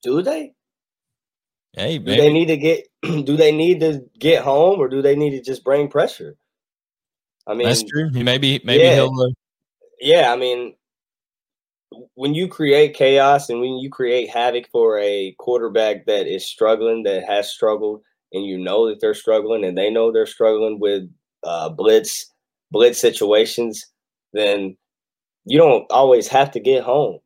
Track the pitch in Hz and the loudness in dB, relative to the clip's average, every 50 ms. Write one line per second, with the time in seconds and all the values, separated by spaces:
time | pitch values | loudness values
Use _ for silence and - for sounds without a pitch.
0 | - 120 131 156 185 254 302 320 302 269 _ _ _ _ _ _ _ _ _ _ | -4 -2 -4 -2 -2 -2 -4 -6 -8 -14 _ _ _ _ _ _ _ _ _ _
1 | _ _ _ _ _ _ _ _ _ _ _ _ _ _ _ - 95 131 165 147 | _ _ _ _ _ _ _ _ _ _ _ _ _ _ _ -8 -6 -6 -6 -6
2 | 101 - 135 139 147 151 151 160 170 160 160 143 139 160 165 - - _ _ _ | -4 -2 2 4 4 4 4 4 0 0 0 0 0 0 0 0 -4 _ _ _
3 | - - 170 151 139 131 143 156 160 151 151 156 160 175 180 160 160 160 151 139 | -8 -6 -6 -4 -2 -2 2 4 4 4 4 2 2 0 2 2 0 -2 -2 -4
4 | 127 _ _ _ - 151 165 135 120 139 135 143 160 185 202 190 143 127 131 135 | -10 _ _ _ 2 2 2 2 2 0 2 4 4 2 2 2 -2 -2 -2 -4
5 | 135 139 143 143 151 147 139 131 120 131 131 123 _ 131 135 143 147 143 - 147 | -2 -2 0 0 0 -4 -4 -6 -8 -10 -12 -8 _ 0 0 0 0 0 0 -2
6 | 175 - - - 87 76 73 _ _ _ _ _ _ _ _ _ _ _ _ _ | -2 -2 -4 -10 -18 -20 -20 _ _ _ _ _ _ _ _ _ _ _ _ _
7 | _ _ _ _ _ _ _ _ _ - 107 117 120 117 135 131 - - 147 147 | _ _ _ _ _ _ _ _ _ -10 -6 -2 0 0 0 -2 -2 -6 -6 -4
8 | 160 160 131 123 120 123 123 135 143 135 139 135 - - 120 147 - - - 139 | -4 -4 -4 -2 0 0 0 0 0 0 -2 -2 -2 0 4 4 6 6 6 4
9 | 131 131 131 127 127 127 127 _ _ _ _ _ _ _ _ _ _ _ _ _ | 2 2 0 -2 -2 -2 -2 _ _ _ _ _ _ _ _ _ _ _ _ _
10 | 123 139 160 175 151 123 120 127 127 127 123 123 123 113 - _ _ _ _ _ | 2 2 4 4 4 2 2 0 -2 -4 -4 -4 -6 -10 -14 _ _ _ _ _
11 | _ _ _ _ _ _ _ _ _ _ _ _ _ _ _ _ _ _ 110 110 | _ _ _ _ _ _ _ _ _ _ _ _ _ _ _ _ _ _ -20 -20
12 | 123 _ _ - 131 143 147 160 185 180 - - 160 143 139 147 151 147 147 - | -20 _ _ -8 -6 -4 -2 -2 -4 -6 -6 -4 0 2 4 4 4 2 2 0
13 | 143 131 139 139 135 139 143 143 143 - 120 120 123 131 131 127 131 139 139 - | 2 4 4 4 4 4 4 2 0 -4 -6 -6 -4 -6 -6 -8 -10 -12 -8 -6
14 | 131 120 123 127 117 - - 117 120 123 120 123 120 _ _ 120 117 113 107 104 | -2 -2 0 -2 -2 -4 -4 -2 -2 -2 -2 -4 -8 _ _ 0 2 2 2 0
15 | 104 101 101 101 98 95 90 _ - - 123 120 113 113 101 113 110 107 104 92 | -2 -2 -2 -2 -6 -8 -10 _ -6 -2 -2 -2 -2 -2 -2 0 0 0 -2 -4
16 | - - 107 101 92 80 90 95 - - - - 110 110 110 107 110 113 113 113 | -4 -4 -2 -2 -2 -4 -6 -8 -8 -12 -6 -2 0 0 2 2 0 -2 -2 -2
17 | 110 101 98 92 90 101 101 104 101 - - - - 110 107 104 107 107 107 107 | -2 -2 -4 -4 -4 -2 -4 -4 -4 -4 -6 -2 -2 -2 -2 -2 -4 -6 -6 -8
18 | _ _ _ _ _ _ - 95 101 98 95 92 90 90 92 107 113 113 107 104 | _ _ _ _ _ _ -12 -10 -8 -8 -8 -8 -8 -4 0 0 0 0 -2 -2
19 | - 107 107 - - - 110 107 101 110 113 113 101 92 90 92 98 104 110 113 | -4 -4 -4 -4 -2 -2 0 0 0 -2 -4 -4 -4 -4 -4 -2 -4 -2 0 0
20 | 113 117 113 113 110 107 - _ 117 110 110 107 110 110 110 101 104 101 101 98 | 0 0 0 0 -2 -2 -2 _ 0 0 2 0 -2 -4 -4 -4 -2 -2 -2 -4
21 | 92 90 _ _ _ _ _ _ - 85 85 85 80 80 80 76 - 110 - - | -6 -10 _ _ _ _ _ _ -10 -8 -8 -6 -6 -8 -8 -2 2 4 4 4
22 | 147 - - - - _ _ _ _ _ _ _ _ _ - 104 117 123 120 - | 2 0 -10 -12 -12 _ _ _ _ _ _ _ _ _ 0 4 4 4 2 2
23 | - 120 110 - 107 101 104 107 110 113 - - 120 113 107 - - _ _ _ | 0 0 0 0 0 2 2 2 2 0 -2 -6 -6 -6 -8 -12 -18 _ _ _
24 | _ _ _ _ _ _ - 104 107 101 101 101 98 95 95 _ _ _ _ _ | _ _ _ _ _ _ -6 -4 -2 -2 -2 -2 -4 -10 -12 _ _ _ _ _
25 | _ _ _ _ _ _ _ _ _ 101 123 147 170 156 131 107 - - - 123 | _ _ _ _ _ _ _ _ _ 0 4 4 6 6 4 2 0 0 2 2
26 | 139 131 127 120 107 - - 131 139 135 - 120 104 123 135 127 113 120 127 143 | 4 6 4 4 2 0 0 0 0 0 -2 -4 0 0 0 0 0 0 0 0
27 | 147 110 87 - _ | 0 -2 -4 -10 _